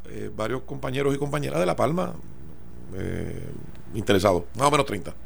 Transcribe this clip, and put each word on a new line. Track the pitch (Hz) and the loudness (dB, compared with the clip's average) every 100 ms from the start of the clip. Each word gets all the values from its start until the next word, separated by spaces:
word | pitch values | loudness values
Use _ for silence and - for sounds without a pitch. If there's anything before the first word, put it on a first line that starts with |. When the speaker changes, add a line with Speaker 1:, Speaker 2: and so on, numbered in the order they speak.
Speaker 1:
Senado. | - 110 104 | -8 -8 -6
Speaker 2:
eh, | 101 | -4
varios | 110 127 | -2 -2
compañeros | - 139 135 131 139 139 | -4 -6 -2 0 2 2
y | |
compañeras | 143 147 135 147 | 0 0 0 2
de | 180 | 2
La | 165 | 4
Palma, | 117 170 180 - - - - - - - - 95 | 2 2 -2 -4 -6 -8 -8 -8 -8 -8 -6 -4
eh, | 92 87 85 87 85 - - - - 104 | -4 -2 -4 -6 -6 -8 -8 -8 -6 -2
interesados, | 98 101 101 87 87 - | 4 6 8 6 2 2
más | 143 | 4
o | |
menos | 147 - | 4 2
treinta. | 104 78 - | 0 -6 -8